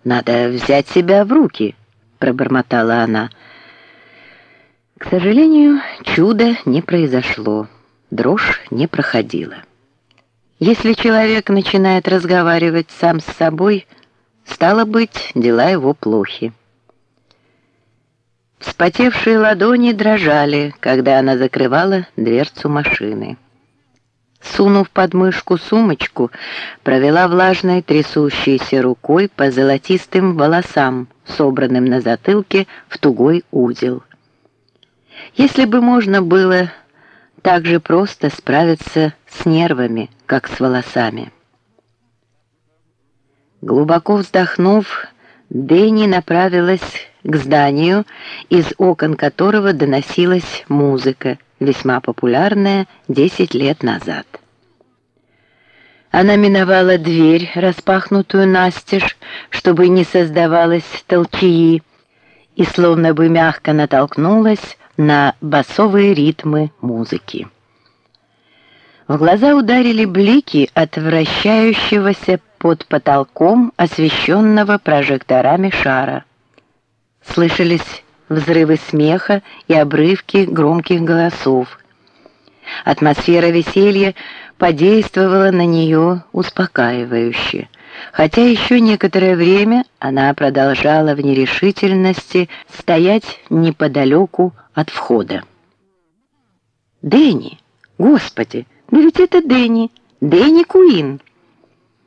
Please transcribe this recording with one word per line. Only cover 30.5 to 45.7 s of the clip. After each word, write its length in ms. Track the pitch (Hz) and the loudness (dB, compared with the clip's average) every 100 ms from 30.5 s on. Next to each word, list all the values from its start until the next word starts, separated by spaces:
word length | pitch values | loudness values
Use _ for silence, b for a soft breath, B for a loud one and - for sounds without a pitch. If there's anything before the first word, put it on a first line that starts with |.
| 170 - 151 135 127 123 _ | 0 -2 -2 -2 -4 -10 _
собранным 600 | - - 143 131 127 127 | -10 -2 -2 0 -2 0
на 160 | 127 127 | 0 0
затылке 680 | 113 117 - 208 196 196 190 B B | -2 -2 -2 -2 0 -4 -4 B B
в 100 | - | -4
тугой 460 | 147 120 135 175 - | -2 2 0 0 -2
узел. 520 | 139 123 120 123 127 - _ _ _ _ _ _ _ _ _ _ B B | -2 -2 -2 -6 -6 -12 _ _ _ _ _ _ _ _ _ _ B B
Если 300 | - 277 - | 0 0 2
бы 160 | 240 240 | 0 2
можно 420 | 240 247 202 196 | 2 2 2 0
было 500 | 170 185 185 180 175 - b b b b b b | 2 2 2 0 -2 -8 b b b b b b
так 240 | 190 175 165 | 0 0 0
же 140 | 170 | -2
просто 500 | - 165 202 - 147 | 0 0 0 -4 -6
справиться 840 | - - 139 165 156 - 160 156 - _ | -6 -4 0 0 -2 -4 -2 -2 -4 _
с 200 | - 170 | -6 -2
нервами, 640 | 160 170 131 123 113 104 _ - | 0 0 -2 -4 -4 -8 _ -6
как 220 | 131 - | -6 -4
с 120 | - | -4
волосами. 720 | 131 123 123 127 113 110 - - _ _ _ _ _ _ _ _ _ _ _ _ _ 156 _ _ _ _ _ _ _ _ | -2 -2 -4 -4 -4 -6 -14 -18 _ _ _ _ _ _ _ _ _ _ _ _ _ _ _ _ _ _ _ _ _ _
Глубоко 560 | - 123 156 170 180 208 | -2 0 2 0 0 -2
вздохнув, 880 | 185 185 185 - 180 214 196 - - _ b b b | 0 -2 -2 0 2 2 0 -8 -14 _ b b b
Дэнни 580 | 123 139 | -8 0